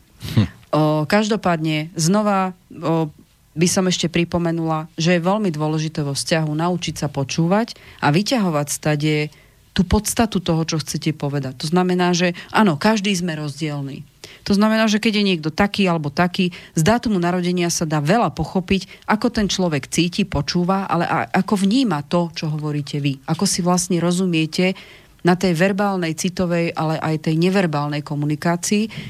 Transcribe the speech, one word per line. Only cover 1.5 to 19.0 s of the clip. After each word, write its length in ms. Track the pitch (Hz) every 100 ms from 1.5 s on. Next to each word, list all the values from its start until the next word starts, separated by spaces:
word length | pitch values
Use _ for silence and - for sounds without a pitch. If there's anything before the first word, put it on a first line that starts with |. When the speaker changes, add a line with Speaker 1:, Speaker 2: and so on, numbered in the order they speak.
| 165 160 151 156
Speaker 2:
znova, 600 | 175 165 208 208 196 185 180 -
o, 400 | - 156 165 160 - - _ _
by 140 | 151 175
som 180 | 196
ešte 220 | 185 175 165
pripomenula, 800 | 170 170 175 170 165 160 156 160
že 240 | - 160 175
je 80 | 170
veľmi 240 | 208 202
dôležité 500 | 151 151 156 156 160
vo 140 | 143
vzťahu 340 | 139 - 165 156
naučiť 460 | 151 170 180 175 156
sa 120 | 147
počúvať 640 | 143 135 - 165 202 233 - - -
a 100 | 143
vyťahovať 580 | 147 208 262 190 151 147
stade 460 | - 156 151 151 151 151 - - _ _
tú 120 | -
podstatu 560 | 180 214 208 - 226 196
toho, 240 | - 160
čo 160 | 160 160
chcete 320 | 147 160 160
povedať. 460 | 151 143 143 131 131
To 80 | 156
znamená, 420 | 180 180 180 175
že 240 | 175 180 175 -
áno, 260 | - - 143
každý 340 | 208 220 196
sme 220 | 185 180
rozdielni. 720 | 156 151 135 156 143 139 139 - _ - -
To 100 | -
znamená, 340 | 202 214 220 220
že 120 | 208
keď 140 | 226
je 100 | 208 202
niekto 240 | 175 156
taký 340 | - 202 -
alebo 220 | 190 170 147
taký, 460 | - 180 180 180 - -
z 100 | -
dátumu 360 | 160 240 240 196
narodenia 480 | 175 180 175 180 170
sa 160 | 165
dá 160 | 165 151
veľa 320 | 143 226 190
pochopiť, 560 | - 156 190 180 196 - -